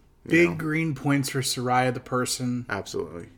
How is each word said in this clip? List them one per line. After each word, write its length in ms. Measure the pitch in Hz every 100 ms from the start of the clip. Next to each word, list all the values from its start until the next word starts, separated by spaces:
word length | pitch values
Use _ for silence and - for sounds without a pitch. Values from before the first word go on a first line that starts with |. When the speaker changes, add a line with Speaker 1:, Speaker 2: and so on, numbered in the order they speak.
| _ _
Speaker 1:
you 60 | -
Speaker 2:
Big 200 | 165 175
Speaker 1:
know. 40 | 160
Speaker 2:
green 380 | 160 156 165
points 360 | 135 143 139 135
for 100 | 131
Saraya 520 | 127 131 123 123 127
the 80 | 123
person. 680 | - 127 123 - 123 123 120
Speaker 1:
Absolutely. 600 | 98 - - 82 85 -